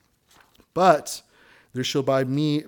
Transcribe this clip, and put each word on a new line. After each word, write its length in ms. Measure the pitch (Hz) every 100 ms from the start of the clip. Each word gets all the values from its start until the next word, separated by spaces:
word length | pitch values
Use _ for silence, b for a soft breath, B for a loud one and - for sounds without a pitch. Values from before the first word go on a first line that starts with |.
| _ _ _ b b b _
But 480 | - 185 151 - - - b b b b
there 120 | 127
shall 180 | 127 147
by 220 | 135 135
me, 400 | 131 139 151 147